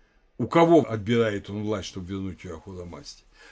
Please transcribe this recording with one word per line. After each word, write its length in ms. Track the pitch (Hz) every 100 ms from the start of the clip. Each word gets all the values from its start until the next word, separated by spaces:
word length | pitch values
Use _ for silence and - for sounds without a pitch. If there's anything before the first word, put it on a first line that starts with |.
| _ _ _ -
У 100 | 117
кого 420 | 165 165 165 110
отбирает 600 | 107 98 117 110 101 92
он 140 | 104
власть, 260 | 104 104 -
чтобы 240 | 98 87
вернуть 320 | 98 95 82
ее 100 | 90
Ахура 300 | 80 95 90
Мазде? 380 | 87 76 - - _ _ -